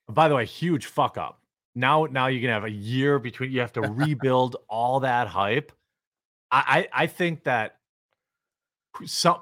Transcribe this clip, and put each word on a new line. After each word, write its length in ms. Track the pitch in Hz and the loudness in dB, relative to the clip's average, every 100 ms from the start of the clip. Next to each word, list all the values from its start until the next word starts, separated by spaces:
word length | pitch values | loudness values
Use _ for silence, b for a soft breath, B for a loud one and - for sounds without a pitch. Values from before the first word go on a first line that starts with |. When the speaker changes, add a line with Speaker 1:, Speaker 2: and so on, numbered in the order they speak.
| - | -4
Speaker 1:
by 200 | 113 156 | 2 4
the 80 | 135 | 4
way, 100 | 107 | 0
huge 400 | - 175 147 - | -4 -2 -2 -2
fuck 320 | - 123 - | -2 -2 -2
up. 220 | 71 - _ _ _ | -10 -10 _ _ _
Now, 300 | 120 131 156 | -2 2 2
now 240 | 156 131 131 | 2 0 0
you're 120 | 127 | 0
gonna 140 | 123 | 0
have 100 | 110 | -2
a 60 | 110 | -2
year 480 | 104 104 127 143 139 | -6 -4 0 2 0
between, 320 | 117 - 131 | -2 -8 -4
you 100 | 127 | -2
have 120 | 120 | -4
to 80 | 117 | -2
Speaker 2:
<laughs> 100 | 110 | -4
Speaker 1:
rebuild 680 | 113 151 135 135 127 127 120 - | 0 -2 0 2 2 2 -2 -8
all 320 | 110 120 131 | -2 0 2
that 260 | 131 120 113 | 2 0 0
hype. 460 | 92 101 127 147 _ _ _ _ _ _ _ - | 0 0 0 -4 _ _ _ _ _ _ _ 0
I, 340 | 131 135 147 185 | 0 4 2 0
I, 100 | 127 | -2
I 40 | 160 | -2
think 340 | - 175 151 | 0 -4 -2
that 340 | 139 120 107 - _ _ _ _ _ _ _ _ _ _ _ - | -2 -2 -2 -10 _ _ _ _ _ _ _ _ _ _ _ -16
some, 360 | - - 170 170 | -8 0 2 2